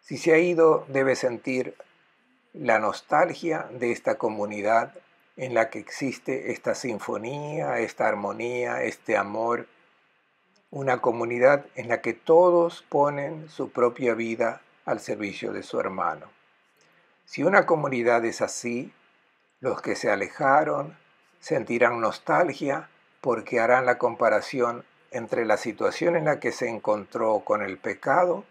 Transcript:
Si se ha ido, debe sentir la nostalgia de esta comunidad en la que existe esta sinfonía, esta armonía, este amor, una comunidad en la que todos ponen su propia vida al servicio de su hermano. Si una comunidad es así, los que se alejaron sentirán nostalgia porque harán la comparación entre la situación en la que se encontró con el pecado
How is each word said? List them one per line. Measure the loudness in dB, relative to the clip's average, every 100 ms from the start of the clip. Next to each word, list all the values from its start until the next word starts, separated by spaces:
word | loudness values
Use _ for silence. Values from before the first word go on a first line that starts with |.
Si | -10 -2
se | 4
ha | 6
ido, | 6 6 6 6 0
debe | 0 2 2
sentir | 0 -4 -4 -4 -4 -8 -20 _ _ _ _ _ _
la | -8 2 2
nostalgia | 2 -4 0 2 2 0 -4 -4 -6
de | -4 -2
esta | 0 -2 0
comunidad | -2 -2 -6 -4 2 2 0 -10 _ _ _ -12
en | -2
la | 0 0
que | -2
existe | -12 -6 -6 -4 -6 -6 -4
esta | -6 -4
sinfonía, | -4 -4 -8 -6 -6 -6 -8 -8 -6 -4 -2
esta | -4 -2 0
armonía, | 0 -4 -4 -4 -4 -4 -2
este | -4 -6 -2 -2
amor, | 0 -2 -2 -2 -6 _ _ _ _ _ _ _ _ _ _
una | -6 -2 0
comunidad | 0 0 -2 4 6 6 0
en | -14 -4
la | -2
que | -2
todos | -6 6 8 8 6 2 -2 _
ponen | 0 2 0 -6 -10 -14
su | -10 -8
propia | 0 0 2 -2
vida | 0 -2 0 -2 -2 _ _
al | -6 -6
servicio | -4 -6 -6 -6 -8
de | -8
su | -6 -2
hermano. | -2 0 -4 -4 -12 _ _ _ _ _ _ _ _ _
Si | _ -2
una | 4 4 4
comunidad | 0 0 0 2 2
es | 0 -2
así, | -6 -4 -6 -6 -8 _ _ _ _ _ _ _
los | -6 -6
que | -6 -4
se | -2
alejaron | -2 -4 -2 2 4 2 -4 -6 -14 _ _ _ _
sentirán | -4 -4 -2 2 2 4
nostalgia | -2 -2 0 2 2 0 -4 -4 -6 _ _ _
porque | -2 -2 0 0
harán | 4 4 4
la | 2
comparación | 0 2 2 2 -2 -2 -2 -2 -12 _ _
entre | -10 -4 -2
la | 2 0
situación | 0 -2 -2 0 0 2
en | 0
la | 0
que | -2
se | -4 -6
encontró | -4 -2 -2 -2 -2 0 0
con | 0 -2
el | -2 -6
pecado | -8 -6 0 2 2 0 -8